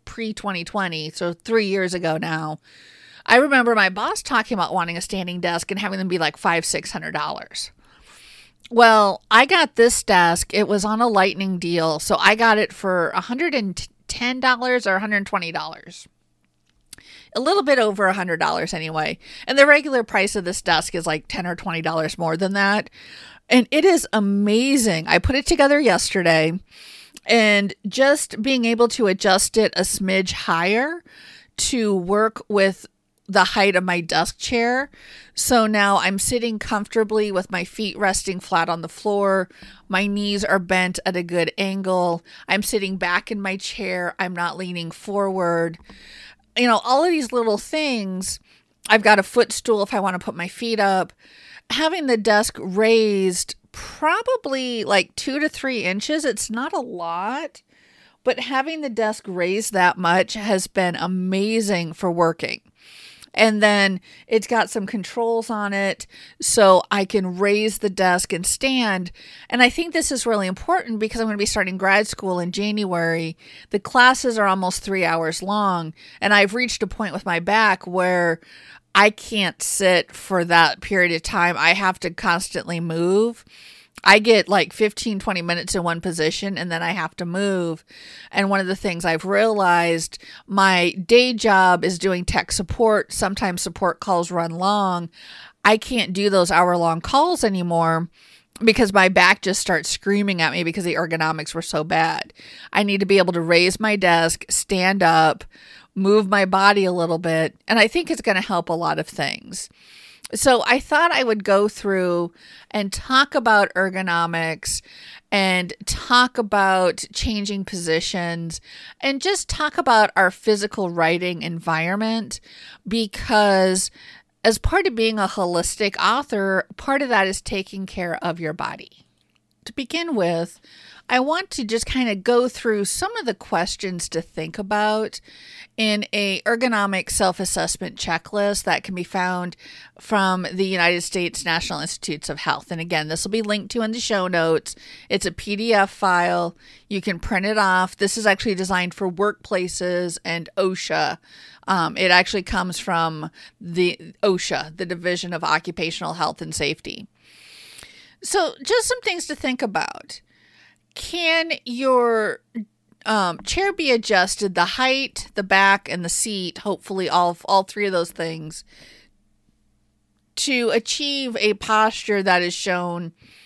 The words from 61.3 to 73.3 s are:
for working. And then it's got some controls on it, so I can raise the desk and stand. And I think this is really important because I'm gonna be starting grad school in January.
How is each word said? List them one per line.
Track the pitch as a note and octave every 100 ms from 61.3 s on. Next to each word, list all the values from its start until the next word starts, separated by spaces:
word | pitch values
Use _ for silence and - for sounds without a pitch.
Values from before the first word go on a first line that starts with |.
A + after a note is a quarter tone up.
| F#3+ G#3 A3 G#3 F#3 E3
for | E3 F#3+
working. | E3 E3+ D#3+ C3+ - _ _ - - - - - -
And | A3 G#3+
then | G#3 G#3 G3 F#3+ - - -
it's | A3 G#3
got | A#3 F#3+
some | A#3 G3
controls | A3 F3+ - A#3 A3+ A3
on | A3 G3+
it, | G3 G3 - - - - _
so | - - G3 F#3 -
I | G3+
can | G3 G#3+ F#3 F3+
raise | G3+ G#3 G#3+ G3+
the | G#3
desk | F#3 F#3 F3+ -
and | E3+ F#3
stand. | - C4+ C4 A3+ F#3+ F3 - - - -
And | A#3+
I | B3
think | C#4+ E4+
this | E4 -
is | C4
really | A#3 G#3+ F#3+
important | F#3 - F4+ A#3+ A3
because | A3 A#3
I'm | A3+
gonna | G#3
be | G3+
starting | - F#3 F#3
grad | F#3+ G3 G#3+
school | - G3 F3+
in | F3
January. | F3+ G#3 G#3+ G3+ F3 E3 E3 D#3+